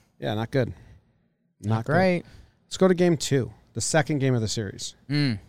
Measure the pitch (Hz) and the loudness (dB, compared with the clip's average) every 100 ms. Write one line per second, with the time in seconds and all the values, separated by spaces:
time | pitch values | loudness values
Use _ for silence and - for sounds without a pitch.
0 | _ _ 139 107 113 139 110 90 - - | _ _ -6 -4 -2 -2 -2 -6 -18 -20
1 | _ _ _ _ _ _ 104 113 120 156 | _ _ _ _ _ _ -4 -2 0 2
2 | 185 175 - - - _ _ - 185 175 | 2 0 -4 -18 -20 _ _ 2 2 4
3 | 180 160 - 135 113 - _ - - 160 | 4 2 0 -2 -2 -8 _ -8 0 0
4 | 147 151 131 123 110 - 101 - - - | 0 0 0 0 0 -4 -6 -8 -14 -16
5 | - 147 143 104 | -4 0 0 -2